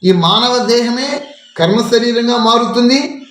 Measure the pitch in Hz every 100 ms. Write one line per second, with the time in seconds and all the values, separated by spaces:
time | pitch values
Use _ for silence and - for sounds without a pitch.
0 | 180 175 170 214 247 247 208 240 240 247
1 | 285 285 - - - - 170 226 - 233
2 | 240 233 233 240 220 233 214 226 240 269
3 | 285 - -